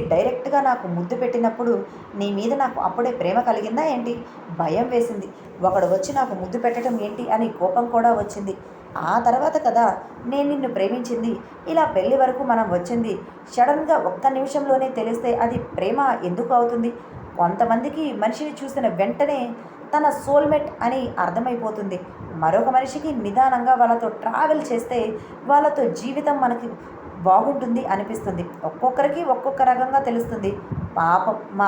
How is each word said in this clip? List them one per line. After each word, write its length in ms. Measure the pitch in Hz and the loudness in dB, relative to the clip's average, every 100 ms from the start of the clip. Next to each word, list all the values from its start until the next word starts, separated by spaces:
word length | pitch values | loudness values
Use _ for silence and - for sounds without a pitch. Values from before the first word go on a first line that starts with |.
| - | 0
డైరెక్ట్గా 500 | 165 233 254 277 277 269 | 2 2 0 0 2 2
నాకు 200 | 247 185 | 2 -2
ముద్దు 220 | 175 175 247 | -4 -2 -2
పెట్టినప్పుడు 520 | 247 240 226 226 233 214 - - - 202 | 0 0 0 0 0 0 -2 -12 -12 -6
నీ 80 | 202 196 | -2 -2
మీద 140 | 226 277 | 0 0
నాకు 160 | 254 - 185 | 0 0 0
అప్పుడే 240 | 240 247 240 | 2 -2 0
ప్రేమ 180 | 170 220 240 | 0 2 2
కలిగిందా 360 | 214 214 233 320 | 0 0 0 0
ఏంటి? 200 | 247 233 233 - - - 165 | 0 -2 -6 -10 -16 -10 -4
భయం 260 | 170 185 240 | 0 0 0
వేసింది. 340 | 247 233 208 190 - - - 185 | 0 0 -2 -8 -14 -18 -2 0
ఒకడు 180 | 190 175 | 2 2
వచ్చి 180 | 190 - 277 | 2 0 -2
నాకు 160 | 254 190 | -2 -2
ముద్దు 180 | 180 233 | -6 -2
పెట్టడం 320 | 240 240 247 226 208 | -2 0 -2 -2 -4
ఏంటి 180 | - 240 220 | -6 -2 0
అని 100 | 226 - | 0 0
కోపం 260 | 180 240 240 | 0 0 0
కూడా 160 | 233 233 226 | 2 4 2
వచ్చింది. 360 | 202 208 196 190 - - - - 160 | 0 -6 -8 -8 -12 -20 -12 -6 0
ఆ 20 | 220 240 | 2 2
తర్వాత 300 | 254 302 311 285 | 2 2 0 2
కదా 200 | 233 220 - - - 240 | 4 4 2 -6 -12 -4
నేను 140 | 277 285 | -2 0
నిన్ను 180 | 285 262 - | 0 -2 -2
ప్రేమించింది. 560 | 196 247 240 233 226 190 - - - | -2 -2 -4 -4 -2 -4 -8 -14 -2
ఇలా 140 | 320 311 294 | 2 2 2
పెళ్లి 220 | 277 269 | 2 4
వరకు 180 | 254 254 254 | 4 2 0
మనం 160 | 226 208 175 | 2 2 0
వచ్చింది. 380 | 175 240 226 185 - - - | -2 -2 -2 -4 -8 -18 -6
సడన్గా 440 | - 247 294 302 311 180 | 2 4 4 2 2 2
ఒక్క 160 | - 269 262 | 0 0 2
నిమిషంలోనే 540 | 269 294 277 262 262 233 | 0 -2 2 2 2 -2
తెలిస్తే 320 | 226 233 240 233 233 | -2 0 0 2 0
అది 120 | 240 - - | -2 -4 -4
ప్రేమ 220 | 185 254 277 - 180 | 0 2 2 0 -2
ఎందుకు 240 | 180 240 247 | -2 2 4
అవుతుంది? 320 | 233 233 233 233 - - - - | 4 2 -2 -4 -12 -16 -10 0
కొంతమందికి 680 | 175 196 226 233 285 302 302 | 0 2 2 2 0 -4 -4
మనిషిని 420 | 202 214 226 302 - | -2 -2 -2 -6 -8
చూసిన 260 | 269 277 - 170 | -8 -2 -2 0
వెంటనే 400 | 202 240 285 277 240 233 - - - 294 | 0 2 0 0 -4 -8 -14 -18 -4 0
తన 100 | 302 - - | 2 0 2
సోల్మేట్ 440 | 285 294 302 - - | 4 4 2 0 -4
అని 200 | 240 262 240 - | -2 -2 -2 -2
అర్థమైపోతుంది. 840 | 175 190 247 233 220 214 196 180 - - - 165 | -2 0 -2 -2 -4 -4 -6 -6 -8 -14 -12 -2
మరొక 240 | 160 190 240 254 | 2 4 4 2
మనిషికి 340 | 262 294 311 254 202 | 0 -2 -4 -4 -2
నిదానంగా 500 | 202 262 247 240 254 | 2 4 4 4 4
వాళ్ళతో 280 | 233 226 226 - | 4 4 0 -4
ట్రావెల్ 420 | 220 226 311 311 - | -4 0 2 2 0
చేస్తే 300 | 233 - 247 220 214 - - 240 | -4 -2 -2 -2 -4 -10 -8 2
వాళ్ళతో 320 | 285 294 294 233 - | 4 4 2 0 -2
జీవితం 360 | 233 277 302 285 247 | -6 -2 0 2 0
మనకి 220 | 233 233 - - - - 190 | 0 -6 -12 -14 -16 -16 -2
బాగుంటుంది 580 | 175 190 247 269 233 233 - | 4 6 4 0 0 -2 0
అనిపిస్తుంది. 520 | 196 202 220 202 175 175 - 156 | -2 -4 -6 -6 -6 -6 -8 -8
ఒక్కొక్కరికి 560 | - 254 254 285 330 311 | -2 0 2 2 2 0
ఒక్కొక్క 300 | 254 269 277 254 | 0 0 2 4
రకంగా 280 | 247 262 269 269 | 4 2 2 2
తెలుస్తుంది. 440 | 233 226 226 196 208 - - - - | 0 -2 -4 -4 -4 -6 -8 -4 0
పాపం 360 | 165 180 226 214 - | 4 4 2 -2 -4
మా 80 | 196 | 2